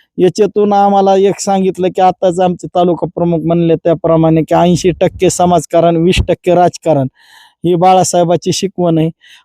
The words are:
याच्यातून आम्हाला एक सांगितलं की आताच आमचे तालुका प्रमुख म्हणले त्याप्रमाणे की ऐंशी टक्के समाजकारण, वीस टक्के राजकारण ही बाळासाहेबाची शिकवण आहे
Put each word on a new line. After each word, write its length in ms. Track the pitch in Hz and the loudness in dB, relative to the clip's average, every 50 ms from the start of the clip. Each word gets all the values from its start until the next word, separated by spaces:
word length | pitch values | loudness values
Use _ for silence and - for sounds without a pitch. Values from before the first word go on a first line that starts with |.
| _ _ _ - | _ _ _ 0
याच्यातून 540 | 180 180 - - 208 190 - 208 208 208 202 | 0 0 2 0 -2 0 0 0 0 2 2
आम्हाला 420 | 202 202 202 196 196 196 196 190 | 2 2 2 2 2 2 2 2
एक 240 | 190 196 196 - - | 2 2 0 -2 -4
सांगितलं 480 | - 202 196 190 185 185 170 175 185 | -4 -2 -2 0 -2 -2 -2 -2 -4
की 140 | 180 - 190 | -4 0 0
आताच 380 | 185 185 180 - 190 185 170 185 | 0 0 0 0 -2 -2 0 0
आमचे 280 | 185 180 175 - - | -2 -2 -2 -6 -10
तालुका 400 | 156 - 180 175 180 165 - 165 165 - | -6 -2 -2 0 0 -2 -2 -6 -8 -6
प्रमुख 240 | - 175 175 170 156 156 | -4 -2 -2 -2 -2 -2
म्हणले 300 | 165 170 170 170 165 160 | -2 0 0 0 0 -2
त्याप्रमाणे 680 | 156 - 170 160 - - 165 165 165 160 160 160 160 | 0 0 -2 -2 0 0 0 2 2 2 2 2 0
की 140 | 151 - 165 | 0 0 0
ऐंशी 360 | 165 170 180 175 - - 180 | 0 2 2 0 0 0 -2
टक्के 380 | 165 - 190 165 - - 185 165 | -2 0 -2 -2 -2 -2 -2 -2
समाजकारण, 680 | - - 175 175 175 165 - - 170 170 165 170 170 | 0 0 0 2 0 0 0 0 0 0 2 2 0
वीस 200 | 165 165 185 180 185 185 | 0 0 0 0 0 -2
टक्के 280 | - 165 - - 180 175 | -2 -4 -4 -2 0 2
राजकारण 520 | 175 180 - - - - 165 147 139 131 131 - _ _ _ - - - _ _ _ - | 2 2 0 -2 -4 -2 -2 0 0 -2 -4 -8 _ _ _ -20 -20 -20 _ _ _ -4
ही 100 | 170 180 | -2 -2
बाळासाहेबाची 760 | 165 185 185 185 185 175 - - 175 175 165 175 - - 180 | 2 2 2 4 2 2 0 0 0 0 0 -2 -2 -2 -4
शिकवण 460 | 165 - - - - 180 175 170 165 | -4 -4 -6 -6 -4 -4 -2 0 0
आहे 120 | 156 156 165 - _ _ - - - | 0 -2 -2 -6 _ _ -20 -20 -20